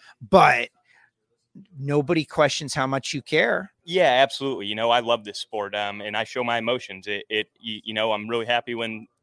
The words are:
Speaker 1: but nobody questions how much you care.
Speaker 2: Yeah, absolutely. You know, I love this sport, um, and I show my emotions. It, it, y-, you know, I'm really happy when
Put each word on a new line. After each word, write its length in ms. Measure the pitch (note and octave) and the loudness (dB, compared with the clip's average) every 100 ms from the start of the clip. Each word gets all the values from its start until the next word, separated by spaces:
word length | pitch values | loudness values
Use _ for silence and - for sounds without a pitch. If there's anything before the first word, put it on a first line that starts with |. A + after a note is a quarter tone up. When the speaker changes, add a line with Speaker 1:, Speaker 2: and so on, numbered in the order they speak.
| - - | -20 -14
Speaker 1:
but 500 | A2+ F#3+ D3+ A#2+ A#2 _ _ _ _ _ _ _ _ - - C#3+ | 4 6 8 4 -2 _ _ _ _ _ _ _ _ -20 -20 -10
nobody 460 | C#3 D3 C#3 E3 C#3 | 0 0 2 0 0
questions 480 | - C#3+ - C#3+ | 2 2 2 -6
how 140 | D3+ C3 | -2 -2
much 260 | C3+ - | -2 -4
you 80 | C#3+ | -8
care. 500 | - D#3 A3+ G3+ G3 _ | -2 2 2 0 -6 _
Speaker 2:
Yeah, 380 | E3+ F3+ D#3 B2 | -4 2 4 6
absolutely. 420 | C3+ - C#3 G#2 G2+ | 2 0 -6 -6 -6
You 100 | G#2+ | -2
know, 140 | A#2 | 2
I 100 | A#2+ | 2
love 240 | A#2 A#2 | 2 -2
this 160 | G#2 - | -2 -12
sport, 360 | - A2 G2+ G#2 | -8 -6 -4 -4
um, 260 | G2+ G#2 | -4 -6
and 160 | G#2 G#2+ | -6 -4
I 60 | |
show 200 | A2 B2+ | -4 -4
my 140 | A#2+ A#2 | -2 -2
emotions. 500 | A2+ B2+ - F#2+ G2+ | -2 -4 -6 -14 -8
It, 180 | G2+ - | -8 -4
it, 180 | G#2+ G#2 _ | -4 -4 _
y-, 180 | A2+ G#2+ | -14 -12
you 100 | A2 | -6
know, 180 | A2 A2 | -2 0
I'm 160 | G#2 A2 | -2 -2
really 180 | A#2 A2+ | -4 0
happy 300 | A#2+ A#2+ A#2 | -2 -2 -6
when 320 | A2+ A2 A2 _ | -6 -8 -16 _